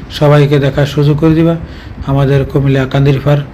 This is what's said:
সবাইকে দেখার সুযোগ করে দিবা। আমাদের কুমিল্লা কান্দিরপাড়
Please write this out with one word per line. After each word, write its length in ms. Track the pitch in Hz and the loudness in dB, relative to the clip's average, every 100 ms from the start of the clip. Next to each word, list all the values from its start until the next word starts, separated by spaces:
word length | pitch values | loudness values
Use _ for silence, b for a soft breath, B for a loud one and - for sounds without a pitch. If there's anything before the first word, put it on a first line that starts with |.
| - - | -14 -2
সবাইকে 380 | 147 147 143 147 | 2 4 4 2
দেখার 280 | 139 143 143 | 0 0 -2
সুযোগ 300 | 151 143 151 | 0 0 2
করে 140 | 160 160 | 2 2
দিবা। 160 | 165 165 - B B B - | 0 -2 -8 B B B -4
আমাদের 340 | 139 135 139 135 | 0 2 0 0
কুমিল্লা 320 | 143 139 135 131 | -2 0 0 0
কান্দিরপাড় 500 | 139 139 131 143 147 143 | 0 2 0 0 0 -2